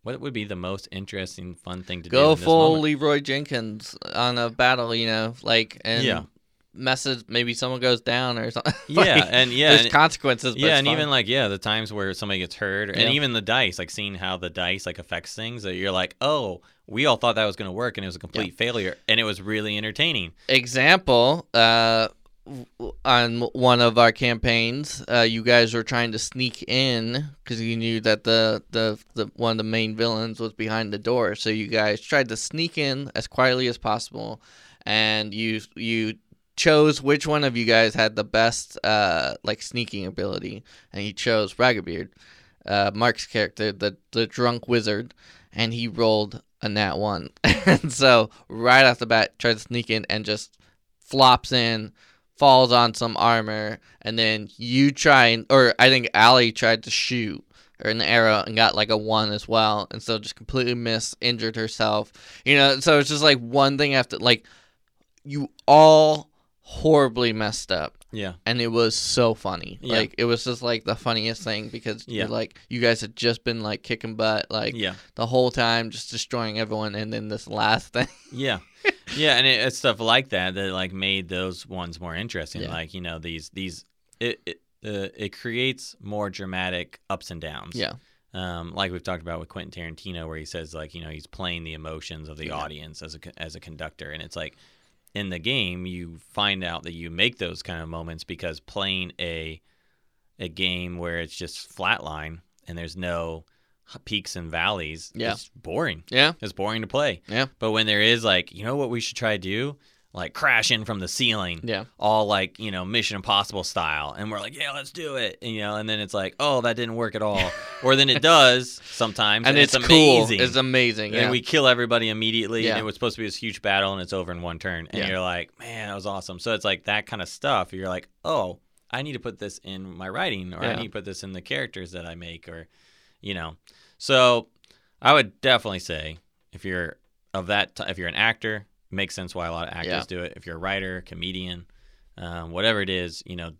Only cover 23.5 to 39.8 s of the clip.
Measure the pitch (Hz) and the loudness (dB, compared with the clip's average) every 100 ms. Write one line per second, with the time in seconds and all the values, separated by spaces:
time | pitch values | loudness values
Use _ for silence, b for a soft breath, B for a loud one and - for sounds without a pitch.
23.5 | 131 123 120 120 113 117 - 120 113 127 | 2 4 6 6 6 6 4 0 0 2
24.5 | 117 117 135 147 - - 120 113 113 120 | 2 0 -4 -8 -10 0 4 4 2 4
25.5 | 120 113 117 110 120 117 107 - 127 127 | 6 6 0 -2 -2 -2 -4 -6 -4 -6
26.5 | - - 127 135 117 113 131 151 - - | -6 -2 0 0 0 -2 -6 -8 -12 -10
27.5 | 113 113 113 113 113 113 107 113 113 110 | -6 -4 -2 -2 0 2 2 2 4 2
28.5 | 107 - 113 110 107 _ 113 107 - 117 | 0 -4 -2 -2 -4 _ -6 -6 -2 -2
29.5 | 110 110 113 110 110 117 110 113 110 113 | 0 -2 -2 -2 0 -2 -2 -6 -6 -8
30.5 | - 110 113 107 101 113 123 95 104 110 | -6 -4 -4 -4 -4 -2 0 0 -2 -2
31.5 | 110 101 110 107 107 - 147 120 110 - | -2 -2 0 0 -2 0 0 0 -4 -6
32.5 | 156 165 160 139 135 139 - - - 127 | -6 -6 -4 -4 -4 -6 -8 -4 0 2
33.5 | 127 123 117 110 110 - 110 110 110 b | 2 -2 -2 -4 -4 -6 -12 -12 -12 b
34.5 | b b b - 107 107 110 107 107 113 | b b b -2 2 2 0 -2 -4 -2
35.5 | 110 - - 113 113 110 - _ _ _ | -4 -8 -8 -2 -2 -2 -6 _ _ _
36.5 | - 160 151 151 143 135 147 156 151 139 | 0 6 8 6 4 2 0 2 0 0
37.5 | 117 117 113 110 117 110 110 104 110 113 | 0 4 6 6 4 0 0 0 2 2
38.5 | - - - 104 107 95 82 64 - - | 0 -8 -4 0 2 2 0 -2 -4 -6
39.5 | 107 - 120 | -6 -6 -8